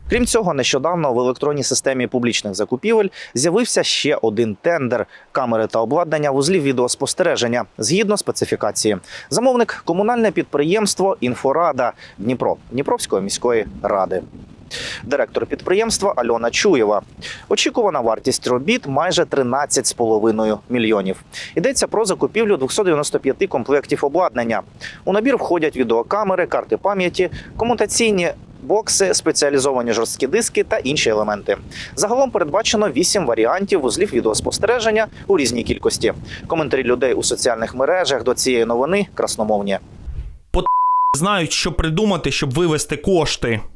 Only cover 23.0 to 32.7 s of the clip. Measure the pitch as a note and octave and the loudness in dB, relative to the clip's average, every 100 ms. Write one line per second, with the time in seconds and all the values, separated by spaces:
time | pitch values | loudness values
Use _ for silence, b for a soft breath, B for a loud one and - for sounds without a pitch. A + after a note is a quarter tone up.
23 | C#3+ D3 C3+ B2 F#3+ C3+ A#2 C#3+ - C#3+ | 0 -2 0 0 0 -2 2 0 2 0
24 | C#3+ E3 F3 B2 A#2 G#2 - B B B | 0 2 0 0 -2 -2 -4 B B B
25 | F3+ G3+ B3 A#3+ - F3 D#3 B2+ A#2 A2+ | -2 0 2 0 0 0 0 0 0 0
26 | - G3+ G3 F3+ E3+ C3 - A2 G3 G3+ | 0 -2 0 0 0 -2 -2 -2 0 0
27 | F3 - F3 B B - A#3 A3+ G#3 - | 0 0 -2 B B -4 -2 0 0 2
28 | A3+ F#3+ E3+ - - - C3 G#3 - - | 2 2 0 -4 -14 -12 -2 -2 0 2
29 | F#3 - D#3+ - C#3+ C#3 C#3 B2+ A#2+ A2 | 2 2 0 2 2 4 2 2 0 0
30 | A2+ - C3 G#3+ - G#3 F#3+ A3 B2+ D3+ | -2 -2 0 0 0 -2 0 -2 -2 0
31 | A#2 G#2+ G#2+ G#2 G#2 G2 - B B - | 2 2 0 -2 -2 -4 -6 B B -4
32 | G#3 B3+ C4+ G#3 D3+ F#3+ - | 0 2 2 0 0 0 0